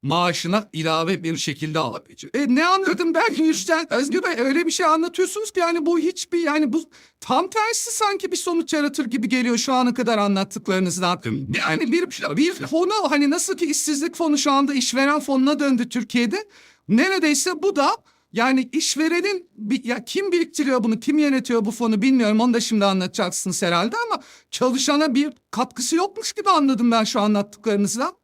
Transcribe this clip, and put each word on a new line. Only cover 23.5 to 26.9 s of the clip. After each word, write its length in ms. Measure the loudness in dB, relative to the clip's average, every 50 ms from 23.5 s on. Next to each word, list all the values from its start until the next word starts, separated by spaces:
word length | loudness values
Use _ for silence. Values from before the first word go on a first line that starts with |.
| -4 -2 0
herhalde 320 | 2 2 2 0 0 -2 -4 -4
ama 160 | -2 -4 -6 -6 -14 -20 -20 _ _
çalışana 640 | -4 -2 0 0 0 0 0 2 2 2 2 2 2
bir 180 | 0 0 0 -4 _ _ _
katkısı 440 | -4 -4 -4 -4 -4 -8 -4 -2 0
yokmuş 380 | 0 0 -2 -4 -8 -10 -8 -8
gibi 160 | -4 0 2
anladım 420 | 4 4 4 4 2 2 2 2